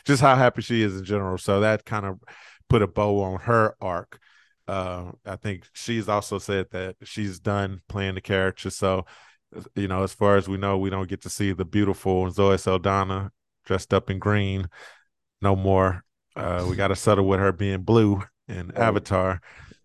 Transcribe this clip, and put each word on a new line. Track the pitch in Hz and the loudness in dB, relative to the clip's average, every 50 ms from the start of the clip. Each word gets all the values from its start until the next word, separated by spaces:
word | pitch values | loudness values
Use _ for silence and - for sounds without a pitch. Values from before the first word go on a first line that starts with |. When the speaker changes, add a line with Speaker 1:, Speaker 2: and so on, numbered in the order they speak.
| - | -2
Speaker 1:
just | - 143 123 | 0 2 4
how | 143 143 131 | 6 6 6
happy | 131 131 123 - - | 6 4 2 2 0
she | 110 - 117 117 | -4 -2 0 0
is | 110 101 95 | 0 0 -2
in | 95 95 | -4 -4
general. | 87 104 101 98 92 92 | -4 -4 -2 -2 -2 -4
So | 90 - - 98 98 | -4 0 0 2 2
that | 104 107 110 104 - | 4 2 2 0 -4
kind | - 113 107 98 | -6 -8 -6 -6
of | 98 95 101 _ - - - - - - _ _ - | -8 -10 -12 _ -20 -20 -20 -20 -20 -20 _ _ 0
put | 127 113 | 2 2
a | 101 | 2
bow | 92 - - 104 104 101 101 | 2 0 0 0 2 0 0
on | 98 95 92 90 | -2 -2 -6 -4
her | - 117 117 113 110 107 - _ | 0 2 2 4 4 2 0 _
arc. | 101 95 87 87 - - - - _ _ _ _ _ _ _ _ _ | -6 -6 -6 -6 -8 -10 -18 -20 _ _ _ _ _ _ _ _ _
Uh, | - 98 95 92 92 90 90 90 90 - _ _ | -8 -6 -6 -6 -6 -8 -10 -12 -14 -16 _ _
I | 101 95 | -14 -12
think | 90 - 107 98 90 - _ _ | -8 -8 -8 -8 -8 -12 _ _
she's | - - - 117 113 101 104 | -12 -8 -6 -4 -4 -2 -2
also | 104 104 - - 104 95 | -2 -2 -2 -4 -6 -8
said | - - 101 95 92 - | -4 -4 -4 -4 -4 -4
that | - 90 92 95 - - | -8 -10 -10 -10 -12 -16
she's | - - - 110 104 98 92 82 | -20 -12 -8 -6 -6 -6 -8 -6
done | - 107 101 101 98 95 95 92 - - | -4 -2 -2 -2 -2 -4 -6 -10 -14 -10
playing | 95 101 98 95 92 | -6 -4 -4 -4 -4
the | 92 | -6
character. | - - 101 95 95 95 92 - - 98 | -4 -2 0 0 0 0 -2 -4 -8 -10
So, | - - 101 95 95 92 90 - - - - _ _ _ _ _ - - 98 - - | -6 -2 0 0 0 0 -2 -8 -14 -20 -20 _ _ _ _ _ -20 -20 -20 -10 -6
you | 101 101 | -6 -4
know, | 92 92 92 | -2 -2 -2
as | 98 95 - | -2 -4 -2
far | - 104 101 101 | 2 4 4 4
as | 98 90 92 | 4 2 0
we | 98 | -4
know, | 98 98 98 98 95 | -4 -2 -2 -2 0
we | 98 98 | -2 -2
don't | 95 95 95 87 | -4 -4 -6 -6
get | 95 - | -8 -10
to | - 90 | -10 -10
see | - - 104 98 | -6 -2 -2 -2
the | 92 85 95 | -2 -2 -4
beautiful | 82 104 104 104 98 92 - - 95 92 90 92 92 | -2 0 2 2 2 0 0 0 0 0 2 0 0
Zoe | 87 104 98 98 95 | 0 2 4 4 4
Saldana | 92 - 98 92 92 80 98 98 98 95 95 95 95 98 104 - _ _ _ _ _ _ | 2 2 0 0 0 0 0 0 0 0 -2 -4 -4 -6 -8 -12 _ _ _ _ _ _
dressed | - 92 95 - - | -4 -4 -4 0 0
up | 101 95 - - | 0 0 0 -2
in | 98 92 | -4 -2
green | - 104 104 104 98 98 95 95 92 87 - - - - - _ _ _ _ _ _ _ _ _ | 0 0 2 2 2 0 -2 -4 -6 -8 -10 -16 -20 -20 -20 _ _ _ _ _ _ _ _ _
no | 98 98 98 | 0 2 2
more. | 95 95 95 95 95 95 95 92 90 - _ _ _ _ _ _ | 2 2 4 4 4 4 2 0 -4 -10 _ _ _ _ _ _
Uh, | - - 85 90 90 90 90 | -8 -6 -4 -4 -2 -2 -2
we | 92 | -2
gotta | 92 98 95 95 | 0 0 0 -2
settle | - - 113 104 98 98 95 | 0 2 4 4 4 4 4
with | 98 95 | 2 4
her | 98 98 | 2 2
being | 90 85 101 98 95 95 | 0 0 -2 -2 -2 -2
blue | 95 95 110 117 110 104 101 95 95 - _ _ _ - | 0 4 4 4 6 4 2 0 -4 -8 _ _ _ -14
in | 104 90 87 90 | -12 -12 -12 -10
Speaker 2:
Right. | - - | -2 0
Speaker 1:
Avatar, | 113 113 98 101 - - 98 92 92 92 95 92 - - - - - - - - | 2 2 2 0 -2 0 0 0 2 0 -2 -4 -8 -14 -20 -20 -20 -20 -20 -20